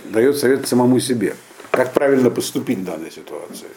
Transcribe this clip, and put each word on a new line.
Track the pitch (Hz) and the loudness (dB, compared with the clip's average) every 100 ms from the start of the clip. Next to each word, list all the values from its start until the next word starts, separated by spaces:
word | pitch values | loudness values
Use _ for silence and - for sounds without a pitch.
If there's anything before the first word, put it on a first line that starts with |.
| - | -2
дает | 107 127 143 | 2 2 4
совет | 123 135 - | 2 2 2
самому | 123 123 127 | 2 4 4
себе. | - 120 95 - - - - | 2 0 -2 -4 -14 -20 -4
Как | 123 123 | -2 0
правильно | - 139 135 123 | 0 2 4 2
поступить | - - 143 120 104 | 0 -4 -4 -4 -4
в | |
данной | 90 78 82 | -6 -10 -12
ситуации. | - - 76 82 - 87 | -16 -16 -14 -14 -16 -18